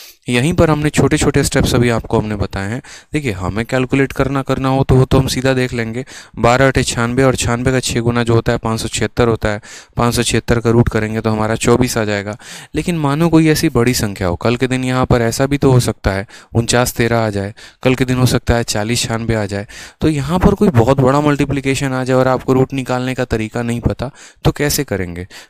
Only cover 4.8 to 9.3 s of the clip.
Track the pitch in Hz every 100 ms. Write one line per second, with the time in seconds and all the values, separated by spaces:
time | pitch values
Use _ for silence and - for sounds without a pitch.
4.8 | 135 131 127 135 131 131 131 127 127 120
5.8 | 113 113 131 - - - 113 123 135 135
6.8 | 123 123 117 123 135 120 - 120 131 131
7.8 | - 123 117 120 117 113 113 117 113 110
8.8 | 113 - 107 - 117